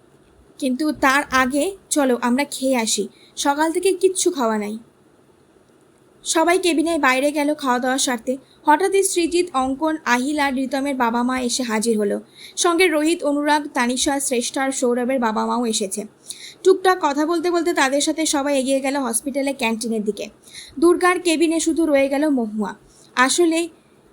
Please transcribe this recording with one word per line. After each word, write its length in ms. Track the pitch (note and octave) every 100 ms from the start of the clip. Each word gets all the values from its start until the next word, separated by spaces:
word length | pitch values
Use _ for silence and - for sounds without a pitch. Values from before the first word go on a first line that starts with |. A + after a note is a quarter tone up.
| _ _ _ _ _ -
কিন্তু 340 | C4 B3+ D4+
তার 320 | C4 C4+ C#4 D4
আগে 440 | C4 B3+ C#4+ F4+ G4 -
চলো 280 | D4+ C4+ A#3+
আমরা 220 | A#3+ B3+
খেয়ে 340 | C#4+ - C4 B3
আসি, 300 | A3 - G3+ _ _ -
সকাল 360 | C#4+ C#4+ D#4+
থেকে 220 | F4 F#4+
কিচ্ছু 380 | F4+ F#4+ F4+ F4
খাওয়া 260 | C#4 A3+ G#3+
নাই।" 200 | G#3 A3+ - _ _ _ _ _ _ _ _ _ _ _ _ _
সবাই 360 | - E4+ E4 F#4
কেবিনের 400 | F#4 D#4 D#4+ E4
বাইরে 320 | C4+ C4 D4
গেল 220 | D4 C#4+
খাওয়া 260 | D4 C4+ B3
দাওয়ার 200 | B3+ C4+
স্বার্থে। 380 | C#4 A#3+ B3+ C4+ - _ -
হঠাৎই 380 | D4+ G4 G4
সৃজিত, 440 | F#4+ F4 E4 E4+ F4+
অঙ্কন, 440 | C4+ C4 C4+ D#4 - A3+
আহিলা, 440 | B3 C4+ D4+ C#4
রিতমের 460 | C4 C4 C#4 C#4+ C4
বাবা 280 | A#3 A#3+
মা 180 | B3 B3+
এসে 220 | A#3+ B3+
হাজির 360 | A#3 A3 A3+ G#3+
হলো। 220 | G#3 G#3 - - - -
সঙ্গে 300 | F4 E4+ F#4
রোহিত, 360 | D4+ D#4 E4+
অনুরাগ, 440 | D4 C#4+ D4 D4+ D4
তানিশা, 460 | C4+ A#3+ B3+ D4+ C#4
শ্রেষ্ঠা 440 | - B3 A#3+ D4
আর 80 | C4+
সৌরভের 480 | C4+ B3 A#3+ B3 C4+
বাবা 260 | A#3 A3 A3+
মাও 200 | A3+ A#3
এসেছে। 380 | A3 G3 G#3 G#3+ _ - - - -
টুকটাক 340 | F#4 F#4+ F#4 F#4
কথা 240 | D#4 C#4 D#4
বলতে 260 | E4+ F4
বলতে 220 | E4+ D#4+
তাদের 280 | D#4+ C4 C#4
সাথে 240 | D#4+ D4+ D#4
সবাই 340 | C#4+ C#4+ C#4
এগিয়ে 200 | C4 C4+
গেল 160 | C4+ C#4+
হসপিটালে 580 | B3 A3+ C#4+ C#4 C#4
ক্যান্টিনের 500 | C4+ A3+ A3+ A3+ A3+
দিকে। 260 | G#3 G3+ - - - - - C4+
দুর্গার 400 | E4+ E4+ F4+ F4+
কেবিনে 400 | F4+ D4+ D#4+ E4
শুধু 260 | E4 D4+ D#4
রয়ে 240 | C#4 C4+
গেল 200 | C#4 D#4
মহুয়া। 460 | C4 A3 G#3+ F#3+ - _ - - -
আসলে, 540 | C4 E4+ E4+ E4 E4+ - _ _ _